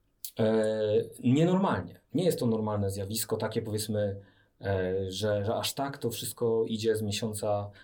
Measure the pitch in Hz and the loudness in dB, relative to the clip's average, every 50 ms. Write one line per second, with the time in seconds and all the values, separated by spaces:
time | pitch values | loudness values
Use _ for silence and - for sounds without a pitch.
0 | _ _ _ _ - - - - 113 110 110 110 107 107 110 110 107 107 104 117 | _ _ _ _ -14 -12 -2 2 2 4 4 4 2 2 2 0 2 2 2 2
1 | 107 - - - 127 120 131 147 165 180 185 185 202 170 123 95 87 - - - | 2 0 -6 -2 2 4 4 6 6 6 4 4 4 2 0 0 -2 -6 -12 -18
2 | _ _ - 147 185 170 - - 131 117 110 110 107 107 107 101 101 98 95 101 | _ _ -2 2 2 2 2 2 2 0 2 2 0 0 0 0 0 -2 -2 -4
3 | 98 95 110 113 - - 110 107 113 107 - 117 110 110 104 104 - - 107 104 | -6 -4 -4 -4 -2 -2 -2 -2 -2 -2 -2 -4 -4 -2 -4 -4 -2 -2 0 0
4 | 104 101 98 98 - - _ _ _ _ _ _ - 98 98 95 92 92 92 98 | 0 0 -2 -6 -10 -18 _ _ _ _ _ _ -4 -2 0 0 0 0 0 0
5 | 98 95 92 95 104 107 104 104 98 107 110 - 101 - - - 139 143 139 - | -2 -4 -4 -2 0 0 0 0 0 0 -2 -2 -2 -4 -4 -4 -4 -6 -6 -4
6 | - 120 113 - 117 120 - - 123 113 113 113 113 113 113 107 110 113 107 107 | -6 -6 -4 -4 -8 -10 -6 -2 0 2 2 2 2 0 0 0 2 2 2 2
7 | 110 104 98 - 120 110 104 - - 107 104 101 101 101 - - | 0 -2 -2 -2 -4 -4 -4 -4 -2 -2 0 -2 -2 -6 -10 -18